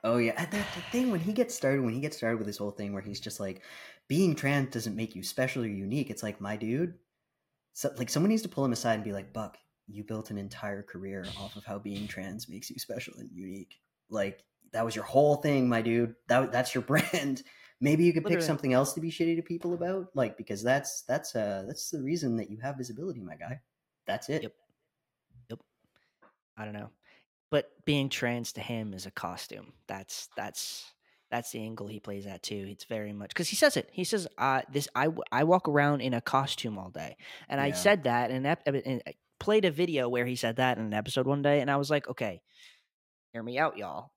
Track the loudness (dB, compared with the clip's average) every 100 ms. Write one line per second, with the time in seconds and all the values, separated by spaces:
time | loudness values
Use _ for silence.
0 | 4 4 2 0 -2 -2 -4 -6 -4 0
1 | 2 2 0 0 0 2 2 2 2 0
2 | -4 -2 0 0 -2 -4 -6 -6 -6 -6
3 | -8 -10 -10 -6 -8 -8 -16 -18 -18 -20
4 | _ 4 4 4 2 2 2 -2 -4 -4
5 | -6 -6 -6 0 0 0 -2 -2 -2 -2
6 | -2 -4 -6 -6 -6 -4 -2 0 -2 -6
7 | _ _ _ _ _ _ _ -6 -6 -4
8 | -2 2 4 2 0 -2 0 0 0 0
9 | -2 -6 -8 -8 -8 -12 _ _ -18 -14
10 | -8 -8 -6 -8 -8 -8 -8 -8 -10 -12
11 | -8 -8 -8 -10 -12 -14 -12 -10 -8 -8
12 | -8 -8 -8 -10 -12 -12 -12 -12 -8 -8
13 | -10 -14 -16 -12 -12 -12 -14 -20 _ _
14 | _ -2 -2 -4 _ _ _ -2 -2 -2
15 | 4 6 8 6 4 4 4 4 4 2
16 | 2 -4 4 4 4 0 0 -2 2 2
17 | 2 0 0 -4 -8 -20 -20 _ 4 8
18 | 8 6 2 2 2 2 4 4 4 0
19 | -6 0 0 0 -2 -4 -2 -2 -2 -4
20 | -4 0 0 -2 -6 -2 2 2 0 -10
21 | -2 -2 -2 -2 -2 -2 -6 -10 -6 -6
22 | -2 -2 0 -2 -4 -8 -8 -6 -10 -8
23 | -8 -8 -12 -12 -10 -10 _ _ _ _
24 | -6 -6 -4 -6 -6 _ _ _ _ _
25 | _ _ _ -20 -16 -16 _ _ _ _
26 | _ _ _ _ _ -14 -12 -10 -12 _
27 | _ _ _ _ _ 0 0 _ 0 2
28 | 2 0 0 0 -4 -8 -6 -4 -4 -8
29 | -10 -8 -8 -8 -12 -14 -18 _ -12 -12
30 | -10 -12 -10 -10 -8 -8 -10 -10 -16 _
31 | _ _ _ -6 -6 -10 -10 -10 -10 -12
32 | -10 -10 -10 -10 -8 -8 -8 -12 -8 -6
33 | -6 -10 -8 -4 -2 4 4 4 -4 -6
34 | -2 -2 -4 -2 2 2 0 -4 -2 2
35 | 2 0 0 4 8 6 6 6 6 4
36 | 2 0 2 2 2 -2 -4 -6 -8 -10
37 | -10 -12 -18 -18 -4 0 2 4 6 6
38 | 4 4 2 2 2 2 2 0 0 -4
39 | -4 -16 _ _ 4 6 6 2 2 2
40 | 2 2 0 0 0 4 2 2 0 -2
41 | 0 0 2 4 4 4 4 0 2 0
42 | 0 -4 -4 -6 _ _ -20 _ _ _
43 | _ _ _ -10 -6 0 0 0 -8 -8
44 | -12